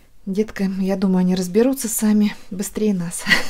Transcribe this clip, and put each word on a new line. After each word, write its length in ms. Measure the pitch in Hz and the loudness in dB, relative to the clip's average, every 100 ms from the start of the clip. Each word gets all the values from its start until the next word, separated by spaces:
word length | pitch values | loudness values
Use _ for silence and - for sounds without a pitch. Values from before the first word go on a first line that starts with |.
| - - - | -20 -16 -6
Деткам, 540 | 190 214 - 196 190 | -4 -4 -2 -4 -2
я 160 | 190 196 | -2 0
думаю, 220 | 196 185 | 2 2
они 160 | 180 | 2
разберутся 520 | 185 180 196 254 262 220 | 0 0 2 2 0 -4
сами 480 | - 214 208 208 - - | 0 2 4 2 -2 -12
быстрее 440 | 190 202 - 214 | -10 -8 -2 0
нас. 300 | 190 175 - - - - | 0 -4 -6 0 0 0